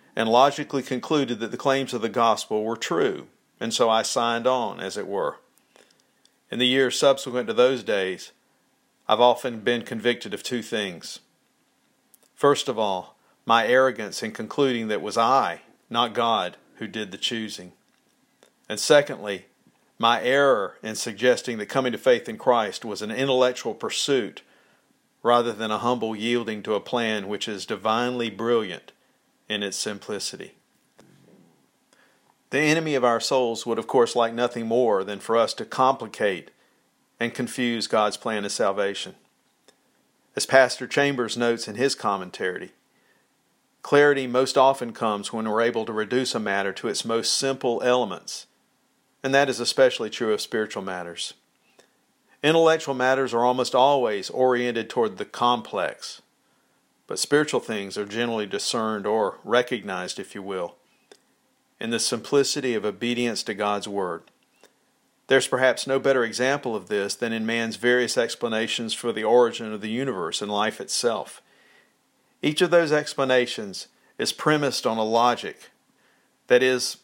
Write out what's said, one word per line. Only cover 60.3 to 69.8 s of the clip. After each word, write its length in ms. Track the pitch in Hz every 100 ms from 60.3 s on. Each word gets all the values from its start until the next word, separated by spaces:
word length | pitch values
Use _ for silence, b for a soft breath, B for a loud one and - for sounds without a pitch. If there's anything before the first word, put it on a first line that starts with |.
| 104
you 60 |
will, 320 | 95 95 87 - b b b b b b _ _ _ _
in 100 | 113
the 100 | 117
simplicity 760 | - 117 110 143 135 151 131 113
of 100 | 104
obedience 560 | 95 120 120 120 107
to 140 | - 98
God's 320 | 104 104 107
word. 340 | 101 92 85 - _ _ b b b b b _ _ -
There's 220 | 135 -
perhaps 400 | 127 131 117 -
no 100 | 135
better 260 | 135 131
example 520 | 113 110 127 139 135 107
of 140 | 92
this 260 | 104 101 -
than 180 | 117
in 100 | 113
man's 320 | 110 117 113 110
various 440 | 123 123 120 -
explanations 760 | 117 - 117 110 110 - 113
for 180 | 101 120
the 120 | 110
origin 500 | 107 120 117 110 110
of 80 | 107